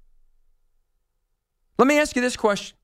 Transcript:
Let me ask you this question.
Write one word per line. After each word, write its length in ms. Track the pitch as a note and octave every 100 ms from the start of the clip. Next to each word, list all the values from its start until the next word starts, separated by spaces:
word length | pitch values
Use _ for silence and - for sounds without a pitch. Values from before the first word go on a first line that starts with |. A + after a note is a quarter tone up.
| _ _ _ _ _ _ _ _ _ _ _ _ _ _ _ _ _ -
Let 100 | B3+
me 120 | D4
ask 160 | D4+ B3+
you 80 |
this 120 | B3 -
question. 400 | G#3+ G3 - -